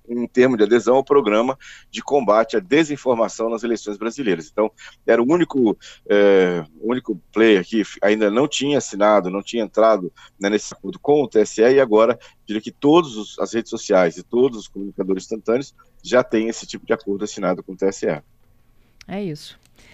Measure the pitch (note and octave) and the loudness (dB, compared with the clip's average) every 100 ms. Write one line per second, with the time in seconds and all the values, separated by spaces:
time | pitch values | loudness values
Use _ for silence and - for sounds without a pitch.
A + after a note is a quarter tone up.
0 | - A#2+ A#2+ B2 B2+ A#2 G2+ A#2+ G#2+ C3 | -10 -8 -4 2 4 4 2 2 2 0
1 | C3+ C#3+ G#2+ G#2+ B2 C3+ - - _ A2+ | 2 2 2 0 0 -4 -10 -20 _ -14
2 | - C#3 G#2 A2 A2 A2+ F2+ C#3+ D#3 C#3+ | -2 -2 2 2 2 -2 0 0 0 -2
3 | B2+ A#2 G#2 - A2+ A#2 A#2 A2 G#2 G2+ | -2 0 -2 -4 -6 -4 -4 -6 -6 -8
4 | A2+ A#2 A#2+ E2 D#2 - A2 _ - - | -8 -6 -4 -4 -4 -4 -4 _ -20 -8
5 | - A#2 A#2+ F3 E3 C#3 A2+ F#2 - - | 0 2 2 2 0 0 0 0 -8 -12
6 | - G2+ G2+ G2 F#2 F2 D#2 D#2+ A2 B2+ | -2 2 4 4 2 -2 -8 -10 -6 -6
7 | - F2+ _ G#2+ A2+ G2 F2 A2 F#2+ - | -6 -10 _ 2 4 4 2 -4 -4 -2
8 | G2+ G#2+ G#2+ A2 D3 - C#3 C#3 - G2+ | 0 2 0 0 -2 -2 -2 -2 -4 0
9 | G#2 G#2 F2+ F#2+ - A#2+ G2+ - A2+ G#2+ | 2 4 2 -6 -6 -6 -4 2 2 2
10 | F2+ - - - G2+ G#2+ - - F#2+ - | -2 -14 -20 -6 -2 -2 -4 -14 -14 -8
11 | - D3 B2 A2 G#2 - A#2 C#3 B2+ G#2+ | 0 0 2 0 0 2 4 4 4 4
12 | A2+ A#2+ - _ - G#2+ G#2+ - C#3+ E3 | 2 0 -8 _ -8 -8 -8 -4 2 4
13 | D3+ G#2+ G#2 - G2+ A#2 - A#2 - F#2+ | 2 -6 -12 -8 -6 -6 -6 -8 0 2
14 | F2+ F2+ - A#2 C3+ A2 F#2+ G2 G2+ - | 2 -2 -4 0 0 -2 -16 -14 -12 -8
15 | F#2+ F#2+ - A2 - A#2+ C#3 _ _ _ | -6 -6 -6 -8 -4 -4 -4 _ _ _
16 | F2+ B2 B2 A2+ A2+ A2 - - - A2+ | -2 0 2 -2 -4 -8 -12 -12 -6 -6
17 | - G2+ G#2 - F#2 F#2 G2 F#2 G2 - | -4 -8 -8 -6 -4 -4 -8 -6 -4 -4
18 | A2 D2+ - _ _ _ _ _ _ _ | -4 -6 -10 _ _ _ _ _ _ _
19 | - F#3+ G3 D3 - - _ _ _ | -14 -10 -10 -12 -16 -20 _ _ _